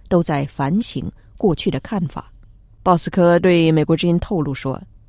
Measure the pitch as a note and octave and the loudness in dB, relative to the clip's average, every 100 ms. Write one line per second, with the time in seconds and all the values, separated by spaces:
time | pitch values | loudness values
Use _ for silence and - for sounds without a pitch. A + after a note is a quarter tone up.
0 | - F3+ E3+ C#3+ C#3 - C#3 G3 A#3+ - | -2 0 0 -2 -4 -4 -2 -2 -4 -8
1 | - - - - G3+ D#3+ - C3+ - G3+ | -10 -12 -18 -2 0 0 -2 -4 -6 -6
2 | D#3+ - - - - - - - - E3+ | -6 -8 -16 -20 -20 -20 -20 -4 0 2
3 | - - F3 F3 F3+ F3 D#3+ D#3+ D3+ D#3+ | 2 2 4 4 4 4 4 2 2 0
4 | F3 E3+ - F#3 D3 C3+ C3+ - - - | 0 0 -2 -4 -4 -6 -8 -8 -12 -20